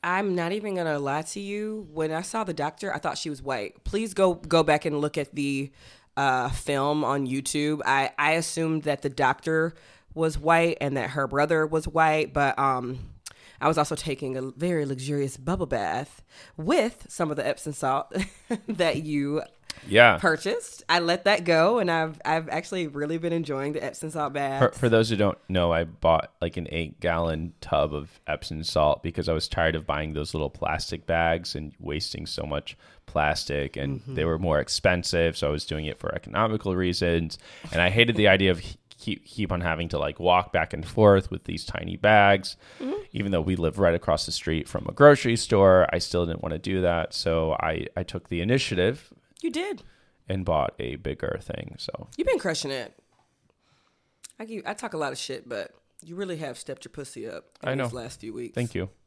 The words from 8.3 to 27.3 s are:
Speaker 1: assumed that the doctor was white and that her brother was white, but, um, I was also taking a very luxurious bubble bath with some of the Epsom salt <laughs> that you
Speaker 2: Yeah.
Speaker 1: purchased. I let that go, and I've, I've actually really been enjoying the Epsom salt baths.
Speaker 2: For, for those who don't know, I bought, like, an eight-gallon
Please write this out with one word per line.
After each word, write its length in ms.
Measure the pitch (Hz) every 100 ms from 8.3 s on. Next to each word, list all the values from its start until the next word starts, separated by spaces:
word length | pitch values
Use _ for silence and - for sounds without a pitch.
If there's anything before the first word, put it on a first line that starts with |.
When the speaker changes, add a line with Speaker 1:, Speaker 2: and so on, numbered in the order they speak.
Speaker 1:
assumed 500 | 160 165 - 160 160
that 180 | 151 143
the 80 | 143
doctor 640 | 135 135 131 - 160 160 165 - - _
was 240 | - 160 147
white 400 | 151 165 170 160
and 140 | 143 135
that 140 | 113
her 160 | 135 139
brother 380 | 139 151 160 156
was 200 | 160 156
white, 460 | 160 160 156 156
but, 240 | 139 139 -
um, 420 | 139 127 123 127 - - - - - -
I 80 | 143
was 100 | 160
also 160 | 147 156
taking 420 | - 135 139 131
a 140 | 131
very 340 | 131 175 170 143
luxurious 500 | 135 131 143 135 -
bubble 300 | 135 185 156
bath 560 | 123 98 90 143 - - - - -
with 500 | 160 320 226 - -
some 220 | - 165
of 60 | 151
the 100 | 120
Epsom 260 | - -
salt 400 | 143 135 131 - 185 190 - _
<laughs> 220 | 226 -
that 300 | 196 170 143
you 380 | 156 147 143 151 - _ _ - -
Speaker 2:
Yeah. 300 | 101 120 101
Speaker 1:
purchased. 640 | 170 156 190 466 - - -
I 120 | 170
let 240 | 170 180
that 200 | 190 208
go, 360 | 175 165 170 233
and 100 | 180
I've, 320 | 165 160 156
I've 260 | - 160 160
actually 360 | 151 170 185 160
really 320 | 143 147 165
been 160 | 165
enjoying 400 | 170 160 135 143
the 100 | 151
Epsom 280 | 135 - 160
salt 220 | 160 143
baths. 300 | 143 139 139 131 -
Speaker 2:
For, 40 |
for 80 | 131
those 200 | 113 113
who 60 | 110
don't 240 | 101 90 _
know, 220 | 95 85
I 120 | 82 82
bought, 460 | 80 - 82 - _
like, 180 | 87 87
an 100 | 82
eight-gallon 840 | 80 82 - 90 82 85